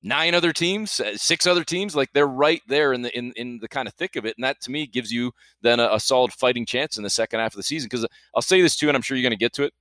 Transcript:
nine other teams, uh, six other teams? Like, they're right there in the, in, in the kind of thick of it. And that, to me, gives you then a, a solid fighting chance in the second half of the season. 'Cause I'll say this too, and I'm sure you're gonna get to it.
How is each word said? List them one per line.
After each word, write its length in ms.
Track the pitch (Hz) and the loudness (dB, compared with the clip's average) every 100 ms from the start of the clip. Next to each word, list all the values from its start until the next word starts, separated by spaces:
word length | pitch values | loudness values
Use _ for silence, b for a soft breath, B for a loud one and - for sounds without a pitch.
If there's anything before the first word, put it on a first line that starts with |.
nine 340 | - 147 165 175 | -2 0 2 2
other 180 | 170 | 2
teams, 460 | - 170 196 214 - | 0 0 -2 -4 -4
uh, 180 | 104 107 | -4 -2
six 300 | - 170 180 | 0 2 2
other 160 | 180 | 2
teams? 320 | 160 175 202 151 | 0 -4 -2 0
Like, 180 | 135 | 2
they're 140 | 143 143 | 2 2
right 340 | 127 147 170 - | 4 2 2 0
there 260 | 139 147 | 2 2
in 80 | 127 | 0
the, 160 | 120 123 | -4 -6
in, 160 | 120 113 | -8 -8
in 220 | 123 120 | -10 -10
the 80 | 110 | -8
kind 200 | 143 131 | -6 -8
of 80 | - | -6
thick 200 | 220 147 | -8 -6
of 80 | |
it. 120 | 110 110 | -8 -4
And 60 | |
that, 180 | 127 143 | -4 -4
to 100 | - | -8
me, 140 | 139 143 | -8 -4
gives 260 | 123 113 | -6 -4
you 200 | 117 123 - b b | -4 -6 -8 b b
then 180 | 113 120 | 2 4
a, 160 | 120 107 | 4 2
a 40 | |
solid 320 | - 131 123 | 2 2 2
fighting 340 | - 127 123 117 | 2 0 0 -2
chance 300 | 123 147 - | -4 -4 -6
in 80 | |
the 60 | 104 | -6
second 300 | - 113 113 | -2 -2 -2
half 140 | 113 | -4
of 40 | 101 | -4
the 60 | |
season. 260 | 95 156 120 | -6 -6 -6
'Cause 160 | 123 110 b b 113 | -4 -6 b b -4
I'll 80 | |
say 180 | - 185 | 2 4
this 140 | 175 - | 4 2
too, 120 | 151 | 2
and 80 | 139 | 0
I'm 60 | |
sure 160 | - 135 | 0 0
you're 100 | 123 | 0
gonna 80 | 107 | 0
get 180 | 120 | -2
to 100 | - | 0
it. 100 | 143 _ | -4 _